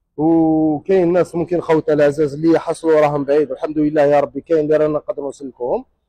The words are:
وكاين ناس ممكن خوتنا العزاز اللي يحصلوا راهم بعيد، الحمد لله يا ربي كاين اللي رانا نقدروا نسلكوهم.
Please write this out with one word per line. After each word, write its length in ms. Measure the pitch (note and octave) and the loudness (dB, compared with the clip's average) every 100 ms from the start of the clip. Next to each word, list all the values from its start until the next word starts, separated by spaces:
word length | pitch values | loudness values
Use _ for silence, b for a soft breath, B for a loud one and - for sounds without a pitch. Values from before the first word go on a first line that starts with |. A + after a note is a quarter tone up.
| _ - | _ -4
وكاين 960 | D#3+ E3 D#3+ D#3+ D#3 D3 - F#3+ E3+ | 0 2 2 2 0 -2 0 0 2
ناس 220 | F3+ D#3+ E3+ | 2 0 -4
ممكن 260 | D#3+ F3 | -4 -4
خوتنا 320 | - D#3+ D#3 | 0 -2 0
العزاز 400 | D3+ D3 C#3+ D3 | 2 2 2 -2
اللي 180 | C#3+ D#3+ | 0 2
يحصلوا 500 | D#3+ - D#3+ D#3+ D3+ | 2 0 -4 0 2
راهم 220 | D3 D3 | 2 0
بعيد، 280 | C#3 D3 C#3+ | 0 0 0
الحمد 260 | C3 D#3+ D3+ | -4 -6 -2
لله 240 | D3+ D#3 | -2 2
يا 180 | C#3+ C#3+ | 2 2
ربي 220 | C3+ C#3 | 0 -6
كاين 180 | - E3 | -2 -2
اللي 180 | D3+ D3+ | 2 0
رانا 160 | D3+ | 0
نقدروا 360 | D3 - D3 C#3 | -2 -6 -8 -10
نسلكوهم. 560 | - C3+ - B2 G#3 - _ | -10 -16 -10 -6 -6 -8 _